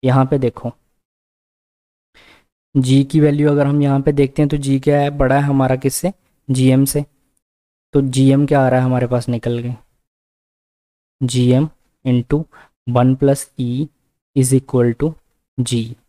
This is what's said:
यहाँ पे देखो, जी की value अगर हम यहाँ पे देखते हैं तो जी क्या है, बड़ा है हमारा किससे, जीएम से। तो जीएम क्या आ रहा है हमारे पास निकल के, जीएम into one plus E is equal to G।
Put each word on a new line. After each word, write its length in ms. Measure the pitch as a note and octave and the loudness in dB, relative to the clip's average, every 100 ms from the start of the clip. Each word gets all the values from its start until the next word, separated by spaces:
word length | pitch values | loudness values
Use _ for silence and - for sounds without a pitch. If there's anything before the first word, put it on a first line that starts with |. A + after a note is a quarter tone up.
यहाँ 220 | C3 C3 C3 | 2 2 2
पे 120 | C#3+ | 0
देखो, 320 | B2+ - A#2+ - _ _ _ _ _ _ _ _ _ _ _ _ _ _ - _ _ _ _ C#3+ | -2 -6 -14 -14 _ _ _ _ _ _ _ _ _ _ _ _ _ _ -20 _ _ _ _ -2
जी 280 | B2+ C3+ | 2 2
की 160 | C3+ D#3 | 2 2
value 300 | D3+ C#3+ D3 | 2 2 0
अगर 160 | C#3+ C#3+ | 2 0
हम 140 | D3 | 0
यहाँ 180 | C#3+ C#3 | 2 0
पे 100 | C3+ | 0
देखते 280 | C#3+ C#3 - | 0 -2 0
हैं 80 | D3 | -2
तो 80 | D3 | -2
जी 220 | C#3 C3+ | -2 -2
क्या 200 | C3+ C#3+ | 0 0
है, 100 | C#3+ | 0
बड़ा 240 | C#3+ C3+ C#3 | -2 0 0
है 60 | |
हमारा 320 | C#3+ C#3 C3 C3 | 0 0 0 0
किससे, 340 | C3+ - F3 G3+ _ _ - | -2 -4 -8 -8 _ _ -6
जीएम 360 | C3 C3 C3 C#3 | 0 2 2 2
से। 200 | D3 C#3+ _ _ _ _ _ _ _ _ | -2 -8 _ _ _ _ _ _ _ _
तो 80 | C#3+ | -2
जीएम 440 | C#3 C3 C3+ C3+ C#3+ | -2 2 2 4 2
क्या 160 | C#3+ | 2
आ 60 | C3 | 2
रहा 100 | B2+ | 2
है 60 | B2+ | 0
हमारे 220 | B2+ B2 | -2 -2
पास 220 | B2 A#2 | -4 -4
निकल 320 | A#2+ A#2 A#2+ | -6 -4 -6
के, 120 | A#2+ A#2+ _ _ _ _ _ _ _ _ _ _ _ _ _ _ | -6 -10 _ _ _ _ _ _ _ _ _ _ _ _ _ _
जीएम 480 | B2+ B2 B2 B2+ D#3 _ _ _ C3 | -4 0 2 2 0 _ _ _ -2
into 380 | B2 A#2+ D3 D#3+ - - _ - | -2 0 -4 -6 -16 -20 _ -4
one 280 | A#2+ B2+ C3 | 0 2 2
plus 320 | C#3 C#3 - - | 0 0 -4 -8
E 280 | B2 B2 D3+ _ _ _ _ - | -6 -4 -8 _ _ _ _ -2
is 180 | B2+ | 2
equal 400 | C3 C3 B2+ A#2+ A#2 | 0 0 0 0 0
to 180 | D3+ D#3+ _ _ _ - | -6 -6 _ _ _ -8
G। 260 | B2 A#2 A2+ A#2+ | -4 -4 -6 -14